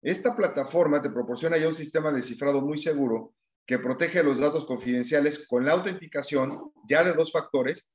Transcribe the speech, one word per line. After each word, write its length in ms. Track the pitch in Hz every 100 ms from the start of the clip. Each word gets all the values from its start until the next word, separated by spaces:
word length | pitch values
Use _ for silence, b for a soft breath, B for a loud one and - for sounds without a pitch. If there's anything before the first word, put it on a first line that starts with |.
Esta 340 | 135 185 247 233
plataforma 640 | 190 - 135 165 160 147
te 80 | -
proporciona 480 | 110 120 120 165 165
ya 100 | 160
un 80 | 160
sistema 360 | 151 160 151
de 100 | 139
cifrado 400 | 120 117 143 143
muy 160 | 143 151
seguro 560 | 160 147 131 113 110 _ _ _ -
que 140 | -
protege 440 | - 254 170 175
los 160 | 151 127
datos 260 | 147 156 -
confidenciales 800 | 123 120 123 123 147 143 147 -
con 180 | 123 135
la 80 |
autenticación 960 | 175 185 180 156 147 143 143 131 147 - _ -
ya 160 | 147
de 100 | 175
dos 180 | 160 156
factores 580 | 160 151 135 127 165 _